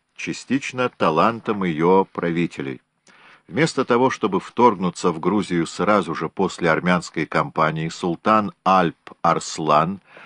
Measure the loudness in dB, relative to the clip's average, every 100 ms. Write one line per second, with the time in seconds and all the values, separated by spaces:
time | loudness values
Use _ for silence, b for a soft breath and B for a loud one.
0 | _ -12 -10 -10 -4 -4 -4 -4 -4 -2
1 | 0 2 2 0 -4 -4 -2 0 4 4
2 | 2 -2 -4 -2 -2 -4 -10 -10 _ _
3 | _ b b b b -2 0 0 0 2
4 | 2 0 -2 -2 -4 2 2 4 -2 -2
5 | -2 0 0 0 0 -2 -2 -2 0 2
6 | 0 -4 -6 -2 -4 0 0 2 2 0
7 | -2 -6 -2 -2 -2 0 0 0 -6 -6
8 | -6 -2 2 2 0 -2 2 4 2 -2
9 | -14 -4 0 0 -2 -4 2 2 2 -4
10 | _ B